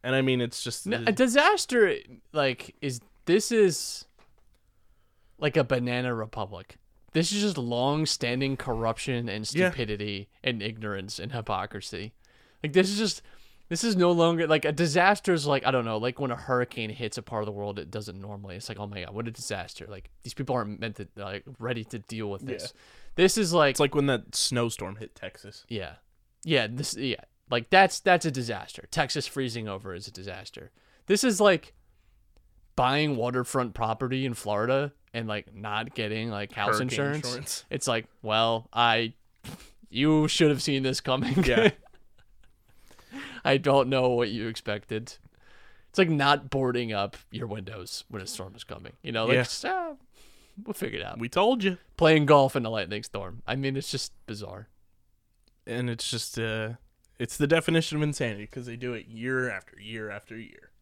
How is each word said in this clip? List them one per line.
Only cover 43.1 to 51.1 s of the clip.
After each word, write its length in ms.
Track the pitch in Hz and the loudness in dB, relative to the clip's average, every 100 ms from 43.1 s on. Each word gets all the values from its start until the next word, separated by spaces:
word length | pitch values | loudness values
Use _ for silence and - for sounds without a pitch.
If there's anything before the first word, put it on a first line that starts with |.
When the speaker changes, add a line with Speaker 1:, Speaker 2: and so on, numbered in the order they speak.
| 262 277 - | -16 -14 -4
Speaker 2:
I 120 | - 139 | 2 2
don't 320 | 143 139 127 | 6 4 4
know 220 | 131 127 | 2 4
what 180 | 120 117 | 2 0
you 180 | 110 113 | -2 -4
expected. 680 | 113 - 104 - 110 123 - - _ - - - - - | -6 -6 -6 -6 -8 -8 -18 -20 _ -20 -20 -20 -20 -4
It's 100 | - | 2
like 100 | 180 | 4
not 400 | 151 139 143 139 | 4 4 2 2
boarding 420 | 139 127 123 117 | -2 0 0 -2
up 240 | 104 101 - - | -2 -4 -6 -14
your 140 | 113 120 | -10 -8
windows 560 | 107 92 104 90 - - | -8 -10 -12 -12 -12 -10
when 140 | 107 | -12
a 40 | 95 | -10
storm 280 | - 95 | -10 -12
is 80 | 110 | -14
coming. 280 | - - 101 - | -16 -14 -14 -12
You 100 | - | -6
know, 120 | 113 113 | -2 4
like, 80 | |
Speaker 1:
Yeah. 80 | 127 | 4
Speaker 2:
just, 220 | 120 - | 2 -4
"Ah, 300 | 359 370 339 277 _ _ - - _ - | -4 -4 -6 -10 _ _ -20 -20 _ -16
we'll 100 | 220 | -12
figure 260 | 208 135 104 | -8 -6 -6
it 40 | |
out." 140 | 95 | -10